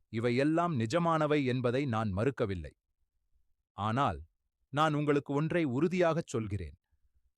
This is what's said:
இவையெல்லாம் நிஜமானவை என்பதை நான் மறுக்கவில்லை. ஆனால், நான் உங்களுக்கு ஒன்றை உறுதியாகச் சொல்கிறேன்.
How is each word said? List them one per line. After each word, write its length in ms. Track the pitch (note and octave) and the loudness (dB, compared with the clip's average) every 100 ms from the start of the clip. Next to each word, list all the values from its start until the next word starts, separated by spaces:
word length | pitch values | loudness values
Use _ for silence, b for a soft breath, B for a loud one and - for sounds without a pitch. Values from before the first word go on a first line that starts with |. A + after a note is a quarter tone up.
| - | -10
இவையெல்லாம் 720 | A2 A#2+ A#2+ D3 D#3+ F3 C3+ | -2 0 2 2 2 0 0
நிஜமானவை 640 | A2+ E3+ E3+ D#3+ D3+ D3 | 0 0 2 2 2 2
என்பதை 420 | B2+ B2+ A#2+ B2+ C#3+ | 0 0 0 0 0
நான் 300 | A2 A2 F#2 | -2 0 0
மறுக்கவில்லை. 540 | B2 C3+ G#2+ F#2 D2 - _ _ _ _ _ _ _ _ _ | -2 -2 -4 -4 -8 -16 _ _ _ _ _ _ _ _ _
ஆனால், 500 | - G#2+ A#2+ C3 D2+ D#2+ _ _ _ _ | -6 -2 0 0 -2 -10 _ _ _ _
நான் 260 | C#3 D#3 | 0 0
உங்களுக்கு 380 | D3 D3 C#3+ - | 2 2 0 0
ஒன்றை 320 | C#3+ D#3 E3+ | -2 0 0
உறுதியாகச் 600 | D3+ B2 E3+ F3+ E3+ D#3+ - | 0 0 0 2 2 0 -4
சொல்கிறேன். 480 | A#2+ G#2+ G2 D#2 - _ _ _ _ _ | -6 -4 -6 -10 -16 _ _ _ _ _